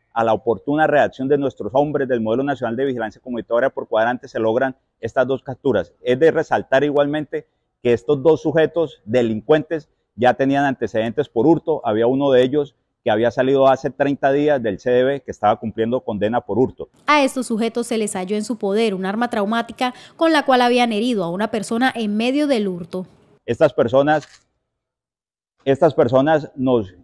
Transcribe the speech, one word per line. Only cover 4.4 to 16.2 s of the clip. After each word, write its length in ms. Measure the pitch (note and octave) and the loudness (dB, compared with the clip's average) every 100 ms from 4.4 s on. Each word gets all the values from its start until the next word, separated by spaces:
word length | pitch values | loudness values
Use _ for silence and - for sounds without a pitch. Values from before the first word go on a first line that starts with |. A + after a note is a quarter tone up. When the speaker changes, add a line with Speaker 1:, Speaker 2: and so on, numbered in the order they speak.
| A2 A#2 C3 - _ _ | 0 0 -2 -6 _ _
Speaker 1:
estas 260 | A2+ - B2+ | -6 -2 0
dos 160 | C3 | -2
capturas. 520 | - B2+ C#3 G#2 E2+ _ | -6 -6 0 0 -2 _
Es 160 | A#2+ B2+ | -2 2
de 100 | D#3+ | 4
resaltar 540 | D#3 D3+ A2 - C3+ | 2 0 -2 0 0
igualmente 640 | D3 C#3+ C#3+ D3+ D3+ D#3 - _ _ _ | 2 2 0 -2 -6 -10 -12 _ _ _
que 120 | B2 | 0
estos 280 | A#2 - D3 | 0 0 0
dos 220 | C3 D#3 | 2 2
sujetos 580 | D#3+ D#3 D#3 E3+ D#3 - G2+ | 2 2 0 0 -4 -6 -4
delincuentes 840 | B2 A#2 G#2+ B2 D#3 - D#3+ - _ _ - | 0 0 -2 0 0 0 -8 -10 _ _ 0
ya 200 | B2 A#2+ | 0 2
tenían 300 | C3+ C#3 C#3+ | 0 2 0
antecedentes 640 | C3 A2 A2 A#2 - - | -2 -4 -2 -2 -4 -4
por 180 | A#2+ C3+ | 0 2
hurto. 340 | D#3+ - D3 | 2 0 -4
Había 220 | A#2+ G#2+ A#2 | -2 0 0
uno 240 | C3+ C#3+ | 2 2
de 140 | B2+ | 4
ellos 320 | B2+ D3 C#3+ _ _ _ | 4 0 -4 _ _ _
que 80 | A#2+ | -2
había 200 | G#2+ A#2 | 0 0
salido 380 | A2+ C3 C#3 C3+ | 0 0 4 4
hace 200 | B2+ C#3 | 2 -2
treinta 440 | - C#3 C#3 C#3 | -2 -2 0 0
días 280 | C#3 D3 C#3 | 2 0 0
del 180 | A2+ F#2 | -2 -4
C 100 | B2 | 0
D 120 | B2 | 2
B, 180 | C3 C#3 | 2 -2
que 100 | - | -8
estaba 240 | G2 G#2 A2+ | -2 0 0
cumpliendo 440 | A2+ A2 A2+ B2+ | -4 -4 -2 -2
condena 400 | - G#2 | -4 -4